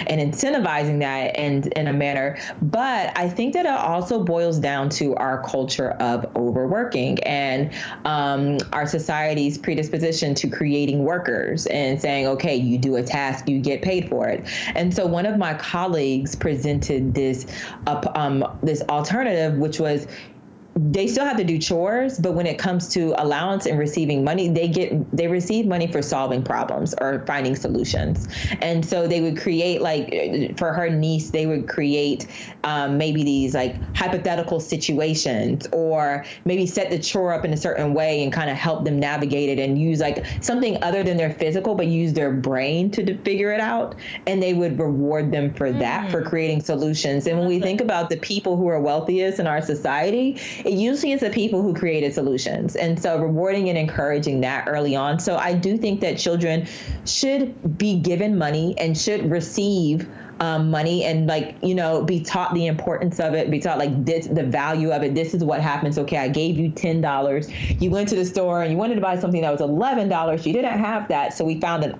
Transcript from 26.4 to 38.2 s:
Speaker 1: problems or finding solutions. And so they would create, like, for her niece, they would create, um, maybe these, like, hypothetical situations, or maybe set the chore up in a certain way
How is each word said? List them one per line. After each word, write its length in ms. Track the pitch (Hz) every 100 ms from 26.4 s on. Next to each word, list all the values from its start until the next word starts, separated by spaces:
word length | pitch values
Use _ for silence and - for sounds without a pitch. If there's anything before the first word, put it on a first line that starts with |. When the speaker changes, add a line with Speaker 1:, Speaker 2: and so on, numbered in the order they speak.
Speaker 1:
problems 540 | 123 117 120 - 151 -
or 200 | 135 139 -
finding 260 | 143 131
solutions. 760 | 135 - 117 - - 76 165 - - - -
And 240 | 170 165 160
so 200 | 180 165
they 140 | 170
would 180 | 165 156
create, 440 | 202 165 175 170
like, 760 | 165 156 - 82 73 147 120 -
for 140 | 170
her 180 | 165 170
niece, 420 | 156 156 156 156
they 140 | 156 156
would 200 | 151 127
create, 600 | - 143 147 147 135 - - - -
um, 340 | 151 147 143 143
maybe 260 | 156 151
these, 300 | 143 139 135
like, 220 | 135 127 - -
hypothetical 680 | - 180 180 180 170 170 165
situations, 1080 | 156 160 - 147 156 156 143 110 117 127 -
or 500 | 170 160 156 147 143 - - 175
maybe 200 | 185 180
set 240 | 208 185
the 80 | 165
chore 340 | - 202 180
up 100 | 160
in 80 | 165
a 60 | 151
certain 360 | 170 - 147
way 300 | 147 156 151